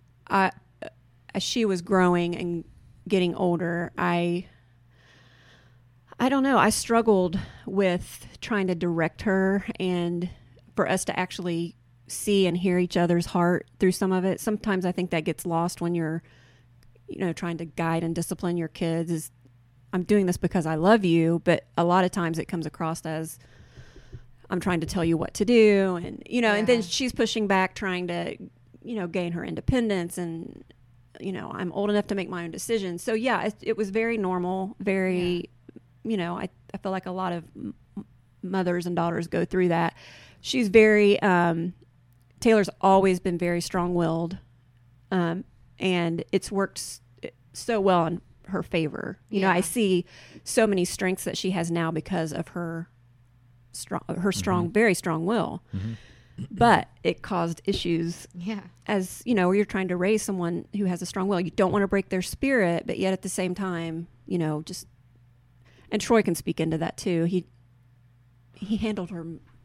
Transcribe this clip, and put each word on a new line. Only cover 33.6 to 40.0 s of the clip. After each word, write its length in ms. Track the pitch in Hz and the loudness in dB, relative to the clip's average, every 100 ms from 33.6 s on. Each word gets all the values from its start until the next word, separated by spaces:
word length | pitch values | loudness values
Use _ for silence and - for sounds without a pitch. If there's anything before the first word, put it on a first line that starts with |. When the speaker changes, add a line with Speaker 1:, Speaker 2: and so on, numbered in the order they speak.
Speaker 2:
it 160 | - 220 | -4 -2
was 120 | 202 | -2
very 280 | 208 226 226 | -2 -2 -2
normal, 580 | 190 180 180 190 190 - | -2 -2 -2 -4 -6 -6
very, 720 | 196 190 185 180 175 175 - _ - | -2 0 0 0 0 -4 -6 _ -20
Speaker 3:
Yeah. 380 | - - _ 220 | -20 -20 _ -4
Speaker 2:
you 60 | 214 | -4
know, 200 | 170 175 | -4 -6
I, 120 | 190 - - | -8 -12 -16
I 40 | 196 | -10
feel 140 | 196 | -6
like 140 | 190 185 | -6 -6
a 60 | |
lot 200 | 185 185 | -6 -4
of 100 | 170 160 - | -6 -8 -12
m-, 180 | - - _ - | -12 -14 _ -16
m-, 80 | - _ _ _ | -16 _ _ _
mothers 440 | 180 190 180 175 175 | -4 -2 0 -2 -2
and 100 | 170 | 0
daughters 320 | 170 170 170 | 0 -2 -2
go 180 | 170 170 | -2 0
through 220 | 185 180 | 2 2
that. 260 | 170 170 - | 2 0 -2